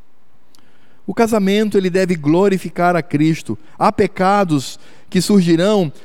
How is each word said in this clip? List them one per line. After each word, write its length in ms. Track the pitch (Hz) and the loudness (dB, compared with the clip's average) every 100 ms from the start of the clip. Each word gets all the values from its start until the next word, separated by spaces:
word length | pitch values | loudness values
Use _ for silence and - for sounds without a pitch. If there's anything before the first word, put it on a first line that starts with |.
| - - - - - - - - - - | -18 -18 -18 -18 -18 -18 -18 -18 -18 -14
O 80 | - | -6
casamento, 640 | 190 226 226 190 208 214 202 | -2 0 2 2 2 2 2
ele 140 | 185 | 2
deve 240 | 185 185 | 2 0
glorificar 800 | 175 143 170 202 190 165 - 175 | 0 2 4 4 2 -2 0 0
a 80 | 170 | 0
Cristo. 560 | - 147 156 156 - 104 - - | 2 2 4 2 -4 -10 -10 0
Há 160 | 175 | 0
pecados 840 | 208 190 - 185 202 185 147 - - - - - | 2 0 0 2 2 2 0 -2 -12 -18 -18 -4
que 100 | 180 | -2
surgirão 720 | - 202 170 160 196 214 156 - | 4 4 4 4 4 2 0 -4